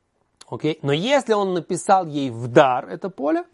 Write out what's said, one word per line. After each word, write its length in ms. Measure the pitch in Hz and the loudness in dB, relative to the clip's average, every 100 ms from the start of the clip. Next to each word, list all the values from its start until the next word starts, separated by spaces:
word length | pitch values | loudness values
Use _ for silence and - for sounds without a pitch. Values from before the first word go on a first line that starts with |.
| _ _ _ _ - | _ _ _ _ -14
Окей? 300 | 117 151 160 | -6 -6 -4
Но 100 | 139 | -2
если 400 | 147 220 285 - | -2 2 0 2
он 220 | 214 196 | 0 0
написал 520 | 180 151 175 - 190 170 | -4 -4 -6 2 2 2
ей 240 | 147 135 | -4 -6
в 180 | 117 120 | -6 2
дар 400 | 131 139 127 - | 6 6 4 -4
это 200 | 180 196 | -10 -10
поле, 360 | - 277 330 359 | -6 -2 -2 -4